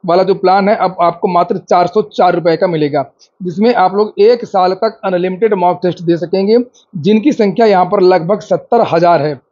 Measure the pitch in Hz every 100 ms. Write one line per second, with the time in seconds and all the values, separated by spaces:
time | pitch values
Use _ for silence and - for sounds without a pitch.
0 | 180 175 185 185 185 190 196 214 185 175
1 | 170 170 202 175 170 196 - 185 175 214
2 | 208 - 180 170 165 160 185 165 147 143
3 | 135 _ _ _ 180 170 226 233 185 196
4 | 214 - 208 240 214 196 185 190 220 220
5 | 196 180 185 185 220 202 175 170 185 165
6 | 165 170 156 190 196 233 247 _ _ 175
7 | 151 220 254 240 208 170 226 190 180 202
8 | 185 185 165 208 - 175 - 233 208 165
9 | 175 165 147 139 _